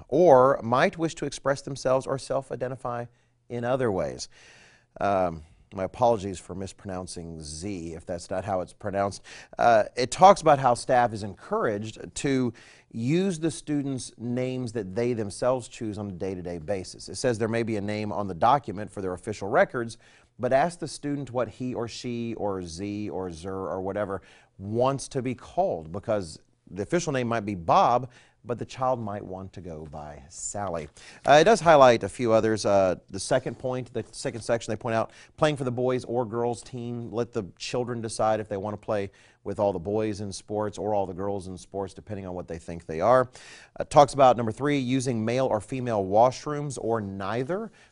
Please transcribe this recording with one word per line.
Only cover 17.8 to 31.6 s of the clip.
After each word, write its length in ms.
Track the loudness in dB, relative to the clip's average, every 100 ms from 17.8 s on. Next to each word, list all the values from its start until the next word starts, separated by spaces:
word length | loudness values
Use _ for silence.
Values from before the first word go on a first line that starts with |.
name 300 | -4 -4 -4
on 160 | -4 -6
the 80 |
document 560 | 0 4 4 0 -10 -10
for 120 | -8
their 100 | -6
official 360 | -6 -8 -8 0
records, 500 | 2 2 0 -6 -10 _ _ _ -6
but 140 | 0
ask 260 | 2 2 -4
the 100 | -10
student 440 | -8 -6 -6 -4
what 160 | -4 -4
he 260 | -6 -6
or 140 | -6 -8
she 460 | -8 -8 -6 -6
or 280 | -4 -4 -4
Z 480 | -6 -8 -8 -6 -6
or 220 | -6 -8
Zer 200 | -8 -10
or 280 | -6 -6 -4
whatever 420 | -4 -4 -4 -6 -10 -20 _ -14
wants 500 | -6 0 0 0 -6
to 120 | -6
be 140 | -6
called, 560 | -6 -6 -2 0 -2 -6
because 480 | -8 -2 -2 -4 -12 _ _ -14
the 140 | -8
official 280 | -2 -2 0
name 140 | -2 0
might 180 | -2
be 120 | -2 -4
Bob, 520 | 4 4 6 2 -2 -14 _ _
but 140 | -8 -8
the 40 |
child 360 | -8 -4 -2 -2
might 240 | -4 -8
want 280 | -10 -12 -12
to 60 | -14
go 280 | -12 -12 -12
by 320 | -12 -14 -16 -18
Sally. 600 | -12 -8 -6 -4 -6 -8 -14 -20 0 8
Uh, 60 |
it 120 | 8
does 160 | 8 6